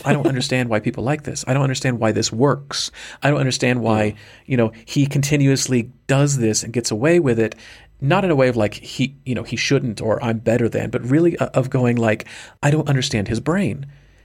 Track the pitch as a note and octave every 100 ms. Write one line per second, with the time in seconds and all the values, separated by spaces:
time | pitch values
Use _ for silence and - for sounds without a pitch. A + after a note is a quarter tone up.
0 | C#3+ C#3+ D#3 B2+ - B2+ A#2+ G#2+ A#2+ A2+
1 | A2+ D3+ C#3 - - C3+ C3+ B2+ C3 A#2
2 | A2 G#2+ G#2 A2+ C#3+ C3 - - - -
3 | - - C#3 C#3+ C3 B2 B2+ B2 A2+ A2
4 | G#2+ G#2 - - - B2+ A2 - - D3
5 | C#3 C#3+ C#3 D3+ C3+ C3+ - B2 A#2 -
6 | - C#3 C#3+ C#3 A2 G#2+ A#2 A#2+ - G#2+
7 | D3 F3 C#3+ A2+ A2 - - - - -
8 | C3+ F#3 F#3+ C#3+ B2+ A#2+ G#2 - - -
9 | B2 - - A#2 A2+ A#2+ - C#3 C3 G#2
10 | G#2+ G#2 A#2 A2+ A#2 A#2+ A#2 - A2 A#2+
11 | A#2 D3 F3 - C3 C#3 C3 C3 B2 A#2+
12 | A2+ G#2+ - - - - D3 D3+ D3 C#3
13 | B2 A2 G2 A#2 C#3+ F#3 D#3 A#2 - -
14 | - _